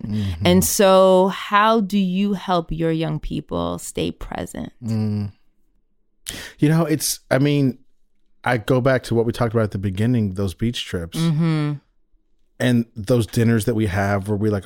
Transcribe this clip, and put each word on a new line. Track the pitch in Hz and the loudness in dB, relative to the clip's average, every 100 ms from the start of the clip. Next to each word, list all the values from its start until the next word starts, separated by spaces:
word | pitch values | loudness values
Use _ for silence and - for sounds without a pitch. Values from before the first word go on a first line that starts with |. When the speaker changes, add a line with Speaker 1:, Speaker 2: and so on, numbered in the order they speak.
Speaker 1:
Mm-hmm. | - 107 101 82 123 | -8 -6 -4 -2 2
Speaker 2:
And | 185 | 2
so | - - 196 190 190 185 190 | 2 2 6 6 6 6 4
how | 185 - 208 214 226 | 0 -2 2 2 2
do | 190 202 | 0 0
you | 190 180 202 | 0 0 -2
help | 196 - 180 170 | -2 -2 -2 -2
your | 160 165 | -4 -2
young | 160 160 156 | -2 -2 -4
people | - 160 - 87 85 - | -6 -8 -6 -4 -4 -6
stay | - - 175 | -8 -6 -6
present? | - - - 85 - - - | -6 -10 -10 -10 -10 -14 -12
Speaker 1:
Mm. | 113 110 107 104 101 - _ _ _ _ _ _ _ _ - - - - | -6 -4 -2 -4 -6 -12 _ _ _ _ _ _ _ _ -12 -12 -14 0
You | 147 | 2
know, | 160 | 4
it's, | 160 156 - - - | 2 0 -2 -6 0
I | 131 | 2
mean, | 143 143 135 - _ _ _ _ _ _ | 4 4 2 -2 _ _ _ _ _ _
I | - 123 | -2 -2
go | - 131 | 2 2
back | 127 127 | 2 0
to | - | 0
what | 117 113 | 0 0
we | |
talked | - 120 | 0 0
about | 117 | 0
at | 107 | -2
the | 101 | -2
beginning, | 101 92 113 123 104 | -4 0 0 2 0
those | 92 98 | -2 -4
beach | 87 113 120 | -4 -4 -4
trips. | - 92 85 156 | -6 -8 -6 -2
Speaker 2:
Mm-hmm. | 165 151 165 156 147 147 - _ _ _ _ _ _ - | 0 0 0 0 -2 -6 -12 _ _ _ _ _ _ -4
Speaker 1:
And | 120 123 117 | 0 2 0
those | - 98 123 107 | -6 0 0 2
dinners | - 113 117 | 2 2 2
that | 104 | 2
we | 110 107 | 0 0
have | 92 98 101 98 | 0 0 0 -2
where | 104 | -2
we, | 107 | 0
like, | 104 | -2